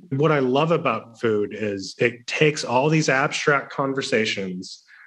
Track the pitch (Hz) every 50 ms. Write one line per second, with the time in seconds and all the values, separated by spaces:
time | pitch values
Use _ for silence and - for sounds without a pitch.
0 | 92 - 135 135 147 160 156 143 131 127 127 143 156 160 170 156 165 135 113 110
1 | - - - - - 113 107 104 104 98 101 101 110 104 101 98 95 92 - -
2 | 127 120 120 123 - - - - 156 151 147 151 - - 120 127 135 156 160 160
3 | 151 - 135 131 139 156 - - - 156 143 139 131 - - - 139 135 135 135
4 | - - - 113 110 107 - 101 98 95 92 92 95 - - - - _ - -
5 | -